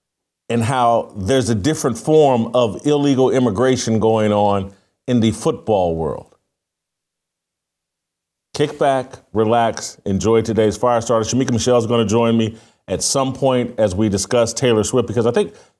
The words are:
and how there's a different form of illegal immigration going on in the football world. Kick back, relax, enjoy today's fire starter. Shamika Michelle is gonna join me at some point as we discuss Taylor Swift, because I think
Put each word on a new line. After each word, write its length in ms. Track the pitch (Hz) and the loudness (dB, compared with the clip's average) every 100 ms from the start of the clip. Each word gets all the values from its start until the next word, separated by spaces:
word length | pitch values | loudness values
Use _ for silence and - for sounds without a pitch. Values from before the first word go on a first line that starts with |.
| _ _ _ _ - | _ _ _ _ -6
and 140 | 117 | -2
how 500 | 110 131 120 117 - 101 | -2 0 2 2 -2 -6
there's 340 | 95 135 110 | 0 0 0
a 60 | 110 | 0
different 420 | 135 156 135 113 | -2 -2 -4 -4
form 520 | - 156 143 123 113 123 | 2 4 4 2 0 0
of 300 | 117 87 147 | 0 -2 -2
illegal 420 | 147 143 131 131 | 0 2 2 2
immigration 680 | 127 123 95 131 127 117 110 | 2 0 2 0 0 0 0
going 340 | 110 110 107 | 2 2 2
on 400 | 104 104 101 95 - _ _ - | 2 2 0 -4 -12 _ _ -2
in 120 | 123 | 0
the 120 | 110 | 2
football 640 | 104 165 - - 101 87 80 | 0 -2 -2 0 0 0 -2
world. 400 | 78 - - _ _ _ _ _ _ _ _ _ _ _ _ _ _ _ _ _ _ _ _ _ _ - | -4 -8 -14 _ _ _ _ _ _ _ _ _ _ _ _ _ _ _ _ _ _ _ _ _ _ -4
Kick 240 | 151 151 | -4 0
back, 340 | 143 135 127 - _ | 0 0 -4 -14 _
relax, 720 | 107 110 117 113 - - - 101 | -2 2 2 0 -2 -10 -10 -6
enjoy 360 | 95 101 113 | -2 2 2
today's 340 | 113 107 110 - | 2 2 0 0
fire 240 | 123 117 | 0 0
starter. 240 | 110 113 | 0 0
Shamika 280 | 107 123 135 | 0 -2 -2
Michelle 260 | 113 123 120 | -2 2 0
is 80 | 117 | 2
gonna 200 | 120 101 | 0 2
join 300 | 117 117 113 | 2 2 0
me 220 | 110 - - _ - | -2 -6 -18 _ -8
at 160 | 92 | -6
some 280 | - 139 135 | -2 -2 -2
point 480 | - 135 127 117 113 | -2 0 0 -2 -2
as 140 | 107 | 0
we 160 | 90 110 | 0 0
discuss 420 | 98 - 123 113 | 0 0 0 0
Taylor 320 | - 127 110 | 0 0 2
Swift, 240 | 98 127 113 | 0 -2 -2
because 200 | 110 113 | 0 0
I 40 | |
think 220 | 208 185 - - _ | 0 -2 -8 -20 _